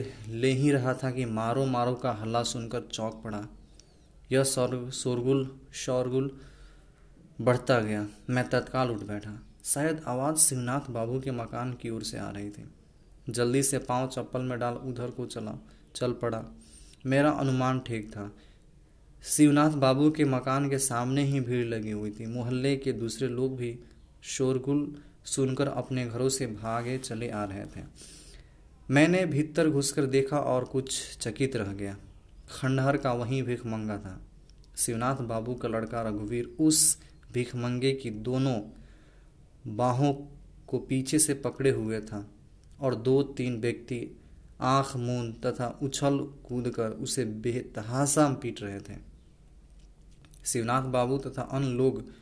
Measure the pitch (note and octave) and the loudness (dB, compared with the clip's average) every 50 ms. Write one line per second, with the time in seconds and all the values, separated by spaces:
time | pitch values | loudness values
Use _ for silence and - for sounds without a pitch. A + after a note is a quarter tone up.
0 | A#2 G2+ - - G#2 G#2+ A2+ A2+ B2 C3 C3 C3 C#3 D3 C#3 C3+ B2+ C3 B2+ - | 4 -2 -6 -12 -10 -8 -2 2 2 2 4 4 4 4 4 4 4 2 0 0
1 | - C3 B2 B2+ B2+ A2+ A2 A2 A2+ A2+ A#2+ C3+ C3+ C3+ B2+ B2 A#2+ B2 B2+ B2 | -2 -2 -2 -2 -2 -2 0 0 0 0 2 2 2 2 2 2 2 2 0 0
2 | - B2+ A2+ G#2+ A2 A2+ A2+ A#2+ A#2 A#2 - B2+ A#2 A2+ A#2 A#2+ G#2+ - - - | 0 -2 -2 -2 -2 0 0 0 0 0 -2 -4 -6 -4 -4 -6 -6 -6 -6 -4
3 | A2 A2 G2+ - - A2+ G#2+ G#2 G#2 - - - - - - - - - - - | -4 -4 -4 -6 -8 -8 -6 -6 -8 -10 -12 -18 -20 -20 -20 -20 -20 -20 -20 -20
4 | - - - - - - B2+ C3 C3+ C3+ - C3 B2 B2 B2+ B2 A#2+ B2 B2+ - | -20 -20 -20 -20 -6 0 2 2 4 4 2 2 0 0 0 -4 -6 -6 -6 -4
5 | - B2+ B2 A#2+ A#2+ C3 C3+ C#3 C3 C3 - - - - - - - - B2+ B2+ | -2 0 0 2 2 4 4 4 2 -2 -6 -12 -18 -16 -12 -8 -4 0 0 0
6 | B2+ B2+ B2+ C3 C3+ C#3 - - - - - - - - - - - - - - | 0 2 0 0 0 0 -4 -8 -14 -20 -20 -20 -20 -20 -20 -20 -20 -20 -20 -20
7 | - - - - - - - - A#2 B2 B2 B2 - - C3 A#2+ A2 G#2+ G#2+ G#2 | -20 -20 -20 -20 -20 -14 -10 0 2 2 2 4 4 4 4 4 4 2 0 -2
8 | G#2 G#2 - - - - B2+ B2+ B2 B2 - B2 A#2+ - - C3 C3 B2 A#2 G#2 | -4 -6 -8 -10 -6 -2 0 0 0 2 0 0 0 0 0 0 0 0 0 -4
9 | G2+ G2+ G#2 G#2 A2 G#2+ G#2+ - - - - - - - - C#3+ D3+ D#3+ D#3+ D#3+ | -6 -6 -8 -8 -8 -10 -12 -14 -16 -18 -20 -8 -2 0 0 2 2 2 0 -2
10 | - - B2 B2+ C3+ D3+ D#3 D3+ C#3 - C3+ B2+ B2 A#2+ C3 C#3+ C#3+ - A#2 A#2 | -2 -4 -2 0 0 2 4 6 6 6 6 2 0 0 -2 -2 -2 -4 -4 -4
11 | A2+ A#2 B2+ C3 C3 C3+ B2+ A#2+ A2+ A2 A#2+ A#2+ B2 B2+ B2 A#2+ - A#2 A2+ A2 | -2 -2 -2 -4 -4 -4 -4 -6 -6 -6 -6 -6 -6 -6 -6 -6 -6 -6 -6 -6
12 | A2 - - A2+ G#2 G#2 - G2+ G2+ G#2 G#2 - - - - - - - - - | -6 -6 -6 -6 -6 -6 -6 -8 -8 -8 -10 -12 -16 -16 -18 -20 -20 -20 -20 -20
13 | - - - - - - A#2 A#2+ A#2+ A#2+ B2 C#3 C#3 - C#3+ B2 - - B2 B2 | -20 -20 -20 -12 -8 -4 0 2 2 4 4 4 4 4 2 0 0 0 0 0
14 | C3 C3 - B2+ A#2 - - B2+ B2+ B2+ B2+ A#2 A#2+ A#2+ A#2+ A#2+ C#3 C3 B2 A#2+ | 0 0 -2 -6 -6 -4 -4 -4 -2 -2 -2 -2 -2 -2 -2 -4 -6 -6 -6 -6
15 | B2 A#2+ A#2 - B2 A#2 - A#2+ G#2+ G#2+ G#2+ - - - - - - - - - | -6 -6 -6 -6 -8 -6 -6 -6 -6 -6 -8 -10 -12 -16 -20 -20 -20 -16 -6 -2
16 | B2 B2 A#2+ A#2 - A#2 A2+ A2+ A2 - - - - - - - - - - - | -2 -2 -2 -2 -2 -2 -2 -4 -6 -10 -14 -18 -20 -20 -20 -20 -20 -20 -20 -8
17 | - C3 C3+ C#3 C#3+ D3+ D3 - C#3 C#3 C3 B2+ B2+ B2+ C3 B2+ B2 - A#2 A2 | -2 2 4 6 6 4 4 2 2 2 2 2 2 2 2 0 -2 -4 -4 -6
18 | G#2 - - G#2 G2+ G#2 - - - - - - - - - - - - - - | -6 -8 -10 -10 -10 -10 -12 -16 -20 -20 -20 -20 -20 -20 -20 -20 -20 -20 -20 -20
19 | - - - - - - - - D3+ D3 C#3+ D3 D3+ D#3 D#3 C#3+ C3+ C3 C3 C3+ | -20 -20 -20 -14 -4 0 6 8 8 8 10 8 6 6 6 6 6 6 6 6
20 | D3 D3+ D3+ D#3 D3+ C#3 C3 B2+ B2 C3 C3 C#3 C#3+ C#3 C#3 C3 C3+ - B2+ A#2 | 6 6 6 4 4 4 2 2 0 0 0 2 2 0 2 2 2 2 2 0
21 | B2 B2+ C3+ C#3+ C#3+ C#3 C#3 C#3 B2 A#2+ B2 B2 A#2+ A#2 A2+ A2 G#2+ A2 G#2+ G#2 | 0 0 2 2 2 2 2 2 0 0 0 0 0 0 -2 -2 -4 -4 -4 -4
22 | G#2+ G#2+ G#2 - A#2 A2+ A#2 B2 A#2+ A#2+ B2+ B2+ B2+ C#3 C#3 C3+ - C3+ B2 A2 | -4 -6 -6 -8 -8 -6 -6 -4 -2 -2 -2 0 2 2 2 2 0 -2 -2 -2
23 | A#2 A2+ - - C3 B2+ A#2+ A#2+ C3 C3 C3 B2+ B2 A#2+ A#2+ B2+ - - - - | -4 -4 -2 -2 -2 -2 0 0 0 0 -2 -2 -4 -6 -6 -8 -12 -18 -20 -20
24 | - - - - - - - - C3 C3 C3 C3 C3 C#3 C#3+ D3 D3 C#3+ - - | -20 -20 -20 -16 -12 -8 -2 0 2 2 2 2 0 2 2 2 2 0 -4 -10
25 | - - - - - - - C#3 C3+ C3 C3 B2+ C#3+ C#3 - B2+ A#2+ - C3 B2+ | -16 -20 -20 -18 -10 -4 0 2 2 2 2 2 0 0 0 -2 -4 -2 -2 -2
26 | B2 A#2 A2 A#2 B2+ C3 C3 - C3+ A#2 G#2+ G2+ G#2+ A2+ A2+ A#2 A#2+ A#2+ B2+ B2+ | -2 -2 -2 0 2 2 2 0 -2 -4 -4 -6 -4 -4 -2 -2 -2 -2 -4 -4
27 | - - A#2 A2 A#2+ A#2 G#2+ G#2 G#2 G2 G2 G2+ G#2 F#2 - - F2+ - - - | -6 -6 -6 -6 -6 -4 -4 -4 -4 -4 -4 -8 -10 -10 -12 -14 -14 -14 -16 -18
28 | - - - - - - - - - - - - - - - - - - C3 C#3+ | -18 -16 -16 -16 -18 -18 -20 -20 -20 -20 -20 -20 -20 -20 -20 -14 -4 2 4 6
29 | D#3 E3 F3+ F#3 F#3 E3 C3+ C#3 D3+ D3+ - E3 E3 D#3 C#3 C#3 C#3 - - D#3 | 6 6 6 4 2 2 2 0 0 0 2 2 2 4 4 2 2 2 2 2
30 | D3+ C3+ B2 C3+ C3+ - D3 C#3+ - B2+ B2+ B2+ B2 - - C3 C3+ - - - | 2 4 4 2 2 2 0 0 2 2 0 0 0 0 -2 -2 -2 -2 -4 -6
31 | - - - - - A#2 G#2 - C3+ - - A2+ G#2 G2+ G2 G2 G2+ G2 G2 G2 | -6 -8 -10 -8 -6 -6 -2 -2 -2 0 0 -2 -4 -4 -6 -6 -8 -8 -8 -10
32 | - - - - - - - - - - - - - C3 C3 C3+ C3 C3+ C#3 C#3 | -14 -20 -20 -20 -20 -20 -20 -20 -18 -14 -8 -4 0 0 2 4 4 4 2 2
33 | - C3+ A#2+ A#2+ A#2+ A2 C3+ C3+ B2 A#2 B2 A#2 A#2+ A2+ A2 A2 G#2+ G#2+ G#2 G2+ | 2 0 0 0 0 -2 -2 0 0 -2 -2 -4 -4 -4 -4 -4 -4 -4 -6 -6
34 | G2+ F#2+ F2+ - - - - - - - - - - - - - - - A#2+ A2+ | -8 -10 -12 -14 -16 -18 -20 -20 -20 -20 -20 -20 -20 -10 -4 -2 -2 0 0 0
35 | A#2+ B2+ C3+ C3 B2 A2+ A#2 A2+ A2+ A#2+ B2 A#2+ - A#2 A2+ A2+ A2+ G#2+ A#2+ A#2 | 0 -2 -2 -2 -4 -4 -4 -4 -4 -4 -4 -4 -4 -2 -2 -2 -4 -4 -4 -4
36 | A2+ A2 G#2 G#2 G#2+ G#2 A#2+ A#2+ A#2 - - - D#3 D#3 D#3 - - - - - | -4 -2 -4 -4 -4 -4 -4 -4 -4 -4 0 4 4 6 8 8 8 6 4 2
37 | - - - - - - - B2 B2 - - B2 A#2+ A#2+ B2 B2 B2+ C3+ C3+ C3+ | -2 -12 -20 -20 -16 -4 -2 -2 -2 -2 -4 -4 -2 -2 0 2 2 0 0 0
38 | - A#2+ G#2+ G#2+ A2 B2 B2+ C3 C3 C3+ B2 G#2+ G2+ - - - - - - - | -4 -6 -6 -6 -4 -2 0 2 2 2 2 0 -2 -6 -12 -18 -20 -20 -20 -20
39 | - - - - - - - - - - - - - A#2+ G#2+ G#2+ B2 B2+ B2 B2+ | -20 -20 -20 -20 -20 -20 -20 -20 -20 -20 -20 -14 -12 -8 -2 0 2 2 4 4
40 | C#3+ C#3+ C3+ C#3+ C#3+ - - - - - - - - - - B2 - - C3+ C3 | 4 2 2 0 -4 -12 -16 -20 -20 -20 -20 -20 -8 -4 -4 -4 -2 0 -2 -2
41 | C3 - - D3+ D3+ - C#3 C#3 - B2 A#2 - C3+ C3+ A#2+ A2+ A2 A2 A2 A2 | 0 2 4 4 4 4 2 0 -4 -4 -2 2 2 2 2 2 0 -2 -4 -4
42 | G#2 - G#2+ G2+ G#2 - - - - - - - - - - - C#3+ C3 B2 A2 | -6 -8 -10 -10 -10 -12 -16 -20 -20 -20 -20 -20 -20 -20 -10 -4 -2 -2 0 0
43 | A2 B2+ C3 C#3 C3+ C3+ - - B2+ B2 B2 A2 A2 A#2+ A2 - - - - - | 2 4 4 4 4 2 -2 -4 -2 -2 -2 0 0 -2 -2 -2 -6 -6 -6 -6
44 | D3+ - - - - - - - - - - - B2+ B2+ C3+ C#3 C3+ - - B2+ | -6 -8 -12 -16 -20 -20 -20 -20 -20 -20 -8 -2 0 2 4 2 2 0 -2 -4
45 | A#2+ A#2+ B2 B2 A#2+ A#2 A2 - - B2+ A#2 - B2 A#2 - - D3 C3+ - - | -2 -2 -2 -2 -2 -4 -6 -4 -4 -2 -2 -2 -4 -6 -4 -4 -4 -4 -2 0
46 | D3 C#3 C#3+ C#3 - - - - - - B2 B2 A#2+ A#2+ A#2 - A2+ A2 G#2+ - | 2 2 2 2 0 -4 -8 -14 -10 -6 -4 -2 -2 -2 -2 0 -2 -2 -2 -4
47 | C3 C3 - C3+ A#2+ A2 G#2+ G#2+ A2 B2 A#2 B2 A#2+ - - A2+ G2+ A2+ B2 C3 | -4 -2 -2 -2 -2 -2 -4 -4 -2 -2 -2 -2 -4 -6 -8 -8 -6 -4 0 2
48 | C#3+ C#3 - D#3+ D3+ C#3+ B2+ - - - - - G#2 G2+ G2 G2 - - G2 - | 2 4 6 6 4 4 2 0 -4 -6 -6 -6 -8 -8 -8 -8 -10 -12 -14 -16
49 | - - - - - - - - - - - - - - - - - - - - | -16 -18 -20 -20 -20 -20 -20 -20 -20 -20 -20 -20 -20 -20 -20 -20 -20 -20 -20 -20
50 | - - - - - - - - - - - B2 A2+ A#2 B2 C3 C3 C3 B2+ B2+ | -20 -20 -20 -20 -20 -20 -18 -6 -4 -2 -2 0 0 0 0 0 0 0 2 2
51 | B2 B2 C3+ C#3 - C3 - C#3 B2 - - C3+ C#3 C3 B2 A#2+ C3 C3 - - | 2 2 0 -2 -2 -4 -6 -6 -6 -2 -2 0 0 0 2 4 4 2 2 0
52 | - - - - | -6 -10 -14 -20